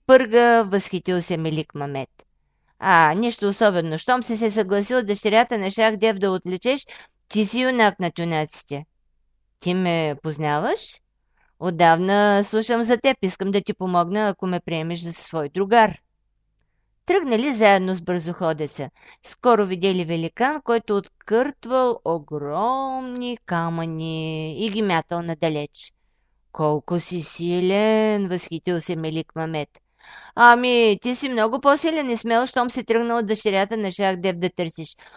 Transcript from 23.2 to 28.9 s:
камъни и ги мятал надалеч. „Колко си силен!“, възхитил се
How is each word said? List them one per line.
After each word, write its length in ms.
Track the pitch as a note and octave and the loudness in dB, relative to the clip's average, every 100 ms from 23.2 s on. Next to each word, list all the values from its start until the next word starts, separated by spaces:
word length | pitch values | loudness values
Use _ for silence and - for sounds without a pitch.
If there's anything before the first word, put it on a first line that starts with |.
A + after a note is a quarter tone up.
| B3 A#3+ - | -8 -10 -6
камъни 1200 | F3 E3+ E3 E3 D#3+ D#3+ D#3+ D#3+ D#3 D#3 D3+ A3 | -4 -4 -4 -6 -6 -6 -6 -6 -6 -8 -6 -6
и 40 | |
ги 120 | G#3 | -2
мятал 400 | G#3 E3 - E3+ | 0 -2 -2 -6
надалеч. 720 | E3+ E3 E3 D3+ D3 - - _ _ _ _ _ _ | -6 -4 -2 -2 -6 -12 -20 _ _ _ _ _ _
„Колко 480 | - D#3 D3+ - F3 | -2 0 0 -2 -6
си 220 | - F3 | -4 -8
силен!“, 1080 | D3+ - E3+ F3 F3+ G3 G#3+ A3 G#3+ G#3 F#3+ | -10 -8 -4 0 2 2 2 2 2 0 -2
възхитил 540 | F3+ - E3 - F3 | -6 -6 -8 -4 -4
се 140 | - | -4